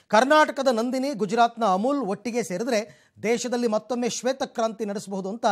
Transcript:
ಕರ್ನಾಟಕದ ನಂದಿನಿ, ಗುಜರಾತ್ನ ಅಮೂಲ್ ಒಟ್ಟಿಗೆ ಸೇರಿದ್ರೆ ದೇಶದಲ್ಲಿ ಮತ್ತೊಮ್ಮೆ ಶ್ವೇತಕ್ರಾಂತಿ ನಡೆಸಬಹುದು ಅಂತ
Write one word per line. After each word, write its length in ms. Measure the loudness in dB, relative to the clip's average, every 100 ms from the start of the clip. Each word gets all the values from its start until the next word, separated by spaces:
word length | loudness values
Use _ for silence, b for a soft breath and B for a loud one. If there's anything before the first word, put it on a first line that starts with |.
| b
ಕರ್ನಾಟಕದ 600 | 4 6 6 4 2 0
ನಂದಿನಿ, 460 | 0 0 -2 -4
ಗುಜರಾತ್ನ 520 | -4 -2 2 2 2 0
ಅಮೂಲ್ 340 | 2 0 -2
ಒಟ್ಟಿಗೆ 440 | -2 -4 -4 -4
ಸೇರಿದ್ರೆ 680 | -4 -4 -2 -2 -4 -14 _ -6
ದೇಶದಲ್ಲಿ 440 | -2 -2 -2 -2 0
ಮತ್ತೊಮ್ಮೆ 420 | -2 -2 -4 -4
ಶ್ವೇತಕ್ರಾಂತಿ 760 | -2 -4 -4 -6 -2 -4 -4 -6
ನಡೆಸಬಹುದು 440 | -6 -8 -8 -8
ಅಂತ 160 | -2 0